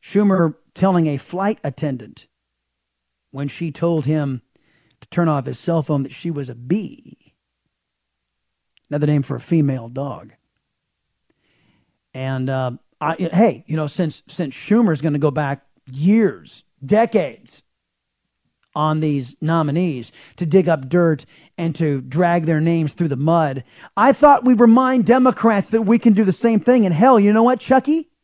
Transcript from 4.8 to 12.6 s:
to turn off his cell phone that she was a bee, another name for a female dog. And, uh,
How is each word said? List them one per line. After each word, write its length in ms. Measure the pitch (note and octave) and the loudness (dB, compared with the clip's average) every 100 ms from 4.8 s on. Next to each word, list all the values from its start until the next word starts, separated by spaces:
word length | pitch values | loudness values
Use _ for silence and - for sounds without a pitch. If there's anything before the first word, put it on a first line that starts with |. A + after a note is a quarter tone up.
| _ _ | _ _
to 60 | - | -8
turn 180 | - E3+ | -2 0
off 180 | D3 C3 | 0 -4
his 120 | B2 | -8
cell 240 | - E3 | -4 -2
phone 220 | D3 D3 | -2 -4
that 100 | C3+ | -4
she 160 | - E3+ | -8 -10
was 200 | D3 C3 | -8 -10
a 60 | A#2 | -14
bee, 800 | B2 G3 G3 - - - _ _ _ _ _ _ _ _ _ _ _ _ _ _ _ _ _ | -4 -4 -4 -16 -20 -20 _ _ _ _ _ _ _ _ _ _ _ _ _ _ _ _ _
another 180 | D3 D3 | -4 0
name 160 | D3+ | 0
for 120 | C3 B2 | -2 -8
a 60 | |
female 480 | - E3 C#3+ C3 A#2 | -2 0 0 -2 -10
dog. 440 | B2+ C#3 A#2 A2 _ _ _ _ _ _ _ _ _ _ _ _ _ _ _ _ _ _ | -10 -10 -12 -18 _ _ _ _ _ _ _ _ _ _ _ _ _ _ _ _ _ _
And, 360 | C3 C3 C3 B2+ | -10 -6 -6 -4
uh, 220 | C3 | -4